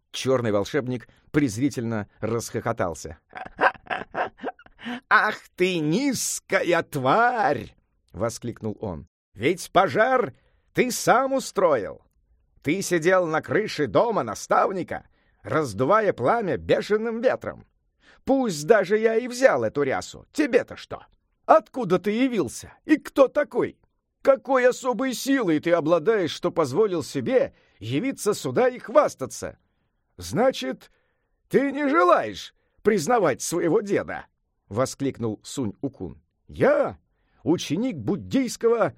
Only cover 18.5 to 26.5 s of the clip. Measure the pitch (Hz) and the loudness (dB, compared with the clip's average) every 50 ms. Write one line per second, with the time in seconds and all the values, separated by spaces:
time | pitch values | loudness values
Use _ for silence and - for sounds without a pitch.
18.5 | 170 147 147 156 226 208 175 160 214 214 220 226 226 226 247 233 247 240 262 247 | -2 0 4 6 6 6 6 2 2 2 2 2 2 0 -2 -4 -2 4 4 4
19.5 | 165 127 113 107 - 143 143 131 113 90 87 - - 60 - _ - - 311 220 | 4 4 0 0 0 0 0 0 0 -4 -4 -8 -14 -18 -20 _ -2 -2 0 2
20.5 | - - 113 - - - - - 101 - - _ _ _ _ _ _ _ _ - | 2 2 0 0 -10 -16 -16 -14 -14 -16 -16 _ _ _ _ _ _ _ _ 6
21.5 | 233 311 311 _ - 262 233 170 185 180 180 208 208 233 262 262 240 202 147 110 | 6 6 4 _ -6 -6 -2 0 0 0 0 0 0 0 0 0 0 -2 -2 -4
22.5 | - - - - - _ - - 311 - - - - 294 269 247 - 294 294 - | -4 -12 -16 -18 -20 _ -2 0 0 0 0 0 4 4 4 4 4 -2 -2 -2
23.5 | - 233 151 98 - _ _ _ _ _ _ _ _ _ - 269 269 - - - | -2 -4 -4 -4 -4 _ _ _ _ _ _ _ _ _ 2 2 2 4 2 0
24.5 | 269 254 247 254 240 - 240 262 247 196 269 262 233 - - 254 269 269 226 175 | 2 4 4 4 2 2 -2 -4 -2 -2 -2 -4 -4 -4 -2 0 0 0 2 2
25.5 | 156 147 - 165 170 170 147 151 175 165 147 202 226 208 180 139 - - - 175 | 0 0 2 2 2 2 2 2 0 2 2 2 0 0 0 -2 -4 -4 -4 -2